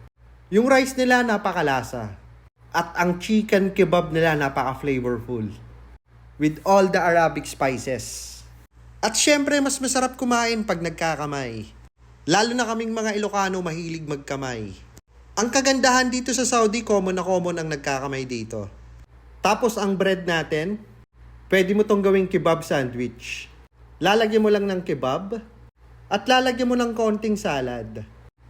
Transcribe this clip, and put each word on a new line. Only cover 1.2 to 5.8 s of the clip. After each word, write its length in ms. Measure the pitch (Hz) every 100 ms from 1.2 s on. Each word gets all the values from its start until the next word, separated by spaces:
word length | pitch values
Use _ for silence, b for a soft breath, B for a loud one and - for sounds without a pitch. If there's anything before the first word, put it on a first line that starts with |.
napakalasa. 960 | 240 202 202 180 147 131 113 123 104 95 - - - _ -
At 240 | 165 170 -
ang 240 | 180 175
chicken 480 | - 214 214 196 190
kebab 400 | 196 170 175 160
nila, 240 | 160 165
napaka-flavorful. 1300 | 151 139 143 127 123 143 131 123 117 117 120 104 110 - -